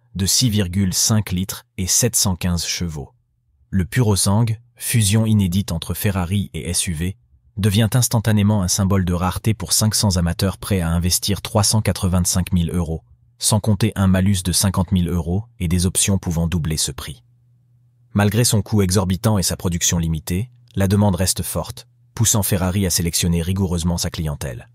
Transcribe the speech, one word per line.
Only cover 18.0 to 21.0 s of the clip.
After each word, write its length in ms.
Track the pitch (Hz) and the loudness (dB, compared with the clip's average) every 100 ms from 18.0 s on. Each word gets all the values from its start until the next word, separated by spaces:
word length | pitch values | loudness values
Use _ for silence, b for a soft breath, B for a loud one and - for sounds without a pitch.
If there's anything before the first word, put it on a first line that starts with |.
| _ | _
Malgré 300 | 101 104 101 | 0 2 2
son 180 | 123 107 | 2 0
coût 220 | - 107 | 0 0
exorbitant 560 | 95 95 90 92 110 107 | 2 2 0 0 0 0
et 40 | |
sa 140 | 87 87 | 0 -2
production 400 | 92 85 - 87 | -4 -2 0 0
limitée, 540 | 82 80 - 90 117 - _ - | -2 -4 -4 -4 -4 -10 _ -2
la 120 | 95 | 2
demande 280 | 101 | 4